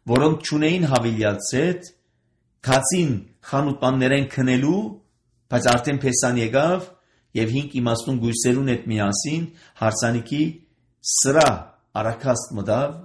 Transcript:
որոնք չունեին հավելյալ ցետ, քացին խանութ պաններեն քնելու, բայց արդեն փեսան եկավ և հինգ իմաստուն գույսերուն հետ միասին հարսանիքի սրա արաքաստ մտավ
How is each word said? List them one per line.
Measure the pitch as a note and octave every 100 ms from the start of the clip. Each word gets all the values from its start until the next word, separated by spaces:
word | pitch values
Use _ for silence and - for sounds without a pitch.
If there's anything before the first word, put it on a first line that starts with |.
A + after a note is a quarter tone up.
| -
որոնք | B2 D3+ D#3 -
չունեին | D3+ D#3 F3+ D#3+
հավելյալ | C3 A#2 A2 G#2+ G2+
ցետ, | - B2+ E3 F3+ - _ _ _ _ _ _ _
քացին | - C3 C3+ F3+ D#3+ A2 - _
խանութ | - C#3 C#3+ C3+
պաններեն | B2+ C3 B2+ C#3 C#3
քնելու, | - B2+ B2+ C#3 F#3 G#3+ - _ _ _ _ -
բայց | B2 A#2+
արդեն | A#2+ D3 C#3
փեսան | C3+ A#2+ B2+ B2
եկավ | A2+ C3 D#3 F#3 - - _ _ _
և | A2 A2+
հինգ | B2+ D3 C3
իմաստուն | A#2+ A#2 - C3
գույսերուն | A#2 A#2 B2 B2 C3+
հետ | A#2+ -
միասին | G#2+ G2+ G2+ C#3+ D#3 E3 - -
հարսանիքի | - A2 A2 A#2 A#2+ A2+ D3 D#3+ - _ _ _ _
սրա | - - C3+ C#3+ D3 F#2 E2 _ _
արաքաստ | G#2 A2 A2+ C3+ A#2+ -
մտավ | G#2+ F#2+ A2+ C#3+ E3